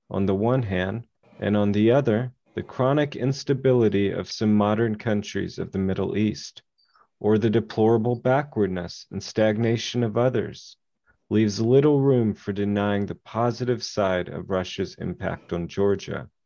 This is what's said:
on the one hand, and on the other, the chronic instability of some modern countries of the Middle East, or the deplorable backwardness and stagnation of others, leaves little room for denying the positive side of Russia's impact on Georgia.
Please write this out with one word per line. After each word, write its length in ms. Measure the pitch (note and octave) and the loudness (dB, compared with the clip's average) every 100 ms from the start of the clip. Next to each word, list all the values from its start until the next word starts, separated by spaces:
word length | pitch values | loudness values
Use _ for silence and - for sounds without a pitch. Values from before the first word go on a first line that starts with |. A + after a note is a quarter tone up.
| - | -8
on 160 | F#2+ G2 | -2 0
the 80 | |
one 280 | G2 A2 C3 | 2 2 0
hand, 440 | G#2+ F#2 F#2 A2+ A#2+ _ _ - | 0 -2 -2 -6 -10 _ _ -6
and 160 | G2+ G#2 | 0 2
on 160 | G#2 | 2
the 180 | G2+ A2 | 4 4
other, 400 | C3 B2 G#2+ B2 - _ | 4 2 0 -2 -10 _
the 80 | - | -10
chronic 540 | F#2 - B2+ D3 D3 - | -10 -2 0 2 0 -2
instability 960 | B2+ C#3 - C3 C3+ B2+ A2 G2 G2 | -2 -2 -2 0 2 4 4 4 0
of 200 | - F#2 | -2 -6
some 240 | - G#2+ | -2 2
modern 420 | G#2 G#2 G#2+ A2+ G#2+ | 4 4 2 0 -2
countries 640 | A#2 G#2 G2 G2 F2+ - | -2 -2 -4 -6 -6 -6
of 140 | - | -6
the 60 | G2 | -4
Middle 380 | F#2+ F#2+ F#2+ G2 | -2 -2 -2 0
East, 460 | G#2+ - - - _ _ _ _ _ _ | -2 -2 -12 -20 _ _ _ _ _ _
or 200 | G#2 G#2+ | 2 2
the 120 | A2 | 4
deplorable 680 | A2+ A2 - A2 A2+ A#2 A#2+ | 0 0 2 4 4 0 -2
backwardness 920 | B2+ C3 D3 A2 G2 F#2 E2+ - - | 0 0 0 -2 -2 -2 -8 -14 -12
and 120 | F#2+ | -12
stagnation 840 | - - A2 G#2+ A2+ A2+ - B2 | -6 0 2 2 0 0 -2 -2
of 140 | A#2 A2+ | -2 2
others, 580 | B2+ A#2+ D2+ C#2+ - - _ _ _ _ - | 0 0 -4 -8 -20 -20 _ _ _ _ -2
leaves 280 | G#2 A2 G2+ | 2 2 2
little 420 | A2+ C3 D3+ C#3+ | 4 4 6 4
room 340 | C#3 B2+ A2 | 4 2 2
for 180 | G2+ - | -2 -6
denying 540 | G2 G2+ G2+ G#2 G2+ G2 | -4 -2 0 0 0 -2
the 80 | |
positive 680 | - - A2 A#2+ A#2 B2 A#2+ | -8 -8 -2 -2 -2 -2 -4
side 460 | - - G2 F2+ F2 | -4 -2 0 0 -4
of 220 | D#2+ F#2 | -8 -4
Russia's 440 | F#2+ F2+ - F2+ - | -4 -4 -6 -8 -6
impact 580 | F2+ F2+ F2+ E2+ - | -10 -6 -6 -6 -6
on 140 | F2 E2+ | -6 -6
Georgia. 600 | - G2+ F#2 - D2+ B1+ _ | -2 0 0 -4 -10 -12 _